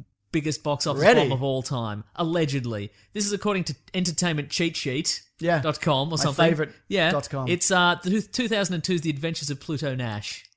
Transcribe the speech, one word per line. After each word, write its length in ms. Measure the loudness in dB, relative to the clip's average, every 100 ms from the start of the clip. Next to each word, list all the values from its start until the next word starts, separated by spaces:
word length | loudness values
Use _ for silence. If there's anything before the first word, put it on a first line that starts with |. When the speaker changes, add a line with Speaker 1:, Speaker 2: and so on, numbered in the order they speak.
| -16 _ -4
Speaker 1:
biggest 300 | -4 -2 -4
box 240 | -4 -2 0
office 140 | 4
Speaker 2:
Ready? 180 | 6 6
Speaker 1:
bomb 120 | 4
of 100 | 0
all 200 | 0 -2
time, 420 | -2 -4 -4 -6 -10 -4
allegedly. 720 | -2 0 0 0 -2 -4 -6 _ _
This 120 | -4 -2
is 60 |
according 320 | -2 0 -2
to 120 | -4 -8 -6
entertainment 560 | -2 -2 0 0 0 -4
cheat 260 | -2 -2 -2
sheet 460 | -4 -2 -2 -6 _ -4
dot 420 | 0 2 0 0
com 280 | 2 2 0
or 40 | 0
Speaker 2:
Yeah. 40 |
Speaker 1:
something. 180 | 0 4
Speaker 2:
My 40 | 4
favourite 220 | 4 -2 -6 -4
Speaker 1:
Yeah. 220 | 2 2
Speaker 2:
dot 180 | 2 -2
com. 180 | -4 -2
Speaker 1:
It's, 220 | 0 2
uh, 260 | 4 4 2
the 180 | 0 0
two 260 | 0 -2 0
thousand 260 | 0 0
and 100 | -2
two's 160 | 0 0
The 100 | 0
Adventures 380 | -2 -4 -4 -6
of 100 | -6
Pluto 340 | -4 -4 -2
Nash. 500 | -4 -4 -4 -8 -12 -16